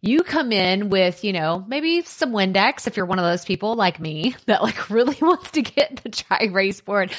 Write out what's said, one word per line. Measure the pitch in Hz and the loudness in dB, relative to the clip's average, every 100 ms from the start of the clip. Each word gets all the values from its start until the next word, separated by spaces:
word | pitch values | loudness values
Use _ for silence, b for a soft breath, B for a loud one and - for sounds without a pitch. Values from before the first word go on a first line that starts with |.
you | 196 277 | 2 2
come | 370 302 269 | 2 0 0
in | 208 185 190 208 | 2 2 2 2
with, | 190 185 175 | 4 2 2
you | 214 | -4
know, | 185 156 170 190 | -2 0 -2 -4
maybe | 269 320 339 | -4 0 0
some | 339 - 285 | -2 -4 -2
Windex | 220 190 190 214 - - | 0 2 4 2 0 -6
if | 208 | -4
you're | 180 | -2
one | 190 | 0
of | 170 | 0
those | 175 | 0
people | - 185 208 226 | -2 -4 -2 0
like | 190 175 | 0 0
me | 160 156 175 247 | -8 -4 -4 -4
<laughs> | - | 0
that, | 214 | 0
like, | 220 - - | 2 -2 -2
really | 214 247 277 | 2 2 2
<laughs> | |
wants | 320 359 - | 2 2 0
to | 311 | -2
get | 240 - 605 262 | -2 0 0 -2
the | - | -12
dry | - - - | -10 -4 -2
erase | 220 185 196 196 | 0 0 0 -2
board | - 202 190 | -2 -2 -2